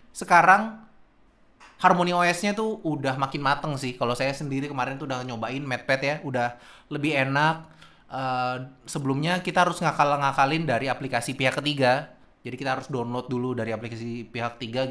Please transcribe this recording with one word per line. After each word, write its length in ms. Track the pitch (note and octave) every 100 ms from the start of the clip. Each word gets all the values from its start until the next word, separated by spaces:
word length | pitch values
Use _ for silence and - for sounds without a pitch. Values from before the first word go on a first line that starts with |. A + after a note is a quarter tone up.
| -
sekarang 720 | - - F3 F3 G3+ A3+ - - - - _ _ _ _ _ - -
Harmony 380 | F#3 F3 F3 F3
O 80 |
S-nya 320 | F3 F3 G#3 G#3
tuh 240 | A3 A3
udah 380 | D#3+ C#3+ C3 C3
makin 240 | C3+ D3
mateng 320 | C#3+ C#3+ D#3 C3+
sih. 240 | C3 B2
Kalau 160 | A#2+ B2
saya 160 | C3+
sendiri 400 | C#3 D3 C3+ C#3
kemarin 240 | C3+ B2 C3+
tuh 80 |
udah 160 | C#3+ B2+
nyobain 380 | B2+ A2+ A2+ C3+
MatePad 420 | C3+ A#2+ - C3
ya, 140 | C#3 D#3+
udah 320 | C#3+ B2+ A#2+ A#2+ - - -
lebih 240 | D3 D3
enak. 560 | C#3+ C3+ C#3 D#3 D#3+ - - - _ -
Eh, 500 | C3 C3 B2+ B2+ B2+ C3 - -
sebelumnya 560 | D#3+ C3+ C3+ D#3+ F3+
kita 240 | F3+ F3+ F3
harus 160 | E3
ngakal-ngakalin 800 | E3 - D3 C#3+ C#3 C3+ C#3 E3
dari 240 | D#3+ A#2 C3
aplikasi 480 | B2 C3+ A#2+ C3 C3
pihak 240 | C3 C#3+
ketiga. 540 | D3 C#3+ B2+ C3+ D3+ - - _
Jadi 120 | A#2+ B2
kita 160 | C3+ C3
harus 160 | B2+
download 400 | C3 A#2 B2 B2
dulu 240 | B2 B2 A#2
dari 160 | A2+
aplikasi 560 | A2 A#2 A2+ A#2 A#2+ A2
pihak 320 | A#2 A#2 -
ketiga 240 | A#2+ B2+ C3